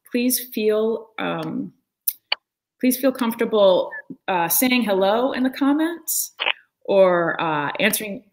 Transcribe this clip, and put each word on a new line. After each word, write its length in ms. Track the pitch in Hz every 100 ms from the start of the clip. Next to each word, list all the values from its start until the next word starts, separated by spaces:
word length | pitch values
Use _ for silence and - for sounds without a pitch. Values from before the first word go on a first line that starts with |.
| _
please 300 | 247 247 247 -
feel, 580 | - 214 214 220 220 - -
um, 540 | 175 170 - - 190 - _ _ - - _ - _ _ _ _
please 160 | 254 254
feel 160 | 269
comfortable, 800 | 254 233 220 233 220 196 180 - - - - -
uh, 200 | 185 165
saying 340 | - 254 247
hello 500 | 214 190 190 220 262
in 100 | -
the 80 | 254
comments 800 | 254 277 294 320 339 - - - - - - _ _
or, 560 | - 196 185 175 165 -
uh, 300 | 165 151 143 -
answering 440 | 208 - 214 196 -